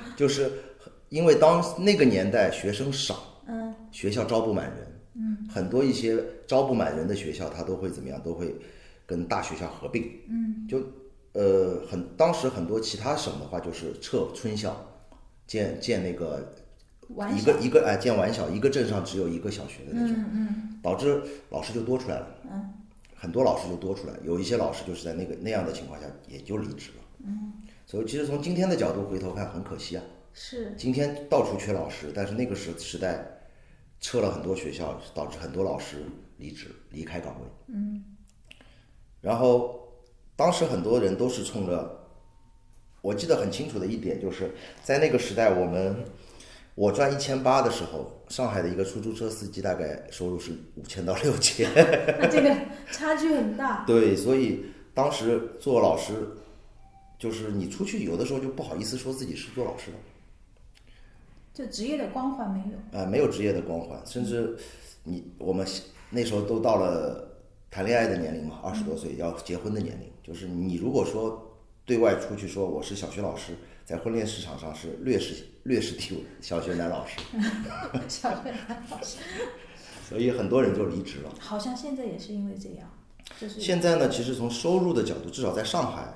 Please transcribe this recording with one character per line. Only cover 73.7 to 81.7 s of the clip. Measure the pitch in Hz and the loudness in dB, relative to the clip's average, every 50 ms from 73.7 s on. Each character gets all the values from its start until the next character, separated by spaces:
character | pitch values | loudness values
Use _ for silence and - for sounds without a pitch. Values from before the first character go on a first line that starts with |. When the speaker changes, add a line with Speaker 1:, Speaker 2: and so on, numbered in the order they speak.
| - - - | -20 -18 -12
Speaker 1:
在 | - 82 85 | -8 -8 -4
婚 | - 110 113 | -4 -2 -2
恋 | 113 107 | 0 -2
市 | - 104 98 | -2 -4 -8
场 | 85 80 71 69 | -8 -10 -10 -10
上 | 80 78 78 | -10 -10 -10
是 | - 85 82 - - | -10 -10 -10 -8 -4
劣 | 131 131 110 - | 0 2 2 2
势， | - - - - - - - - - | 0 -2 -8 -10 -14 -18 -18 -8 -2
劣 | 131 123 107 | 0 2 2
势 | - - - | 0 -2 -6
地 | - - - 90 | -8 -8 -8 -8
位， | - - - - - | -8 -8 -12 -16 -12
小 | - - 87 82 | -6 -4 -2 -2
学 | 82 90 87 | -2 -2 -2
男 | 85 85 87 | -2 -2 -2
老 | 85 - - | -2 -4 -6
师。 | - - - - - 233 220 208 226 - - - | -8 -10 -10 -10 -8 -4 -2 -2 -2 -2 -4 -6
Speaker 2:
<laughs> | - - - 740 - - - - - | -8 -8 -8 -8 -6 -6 -6 -6 -6
小 | - - - - - - | -8 -4 -4 -4 -4 -4
学 | - 254 233 - - | -6 -8 -10 -10 -10
男 | - 233 240 - - | -10 -12 -12 -10 -12
老 | - - | -10 -10
师。 | - - - - 339 349 370 427 494 494 - - - - - - - - - - - - | -10 -10 -10 -12 -12 -10 -6 -6 -6 -6 -8 -14 -18 -18 -20 -20 -18 -18 -18 -16 -12 -6
Speaker 1:
所 | - 113 | -2 0
以 | 120 123 | 2 2
很 | 123 120 101 92 | 2 2 2 4
多 | 120 131 | 4 4
人 | 120 98 95 | 4 4 4
就 | 107 98 | 2 0
离 | 87 85 92 | 0 -2 -4
职 | - - - 71 | -6 -6 -10 -10
了。 | 73 - - - | -12 -12 -14 -14
Speaker 2:
好 | - - 214 208 | -10 -8 -8 -6
像 | 214 254 | -6 -6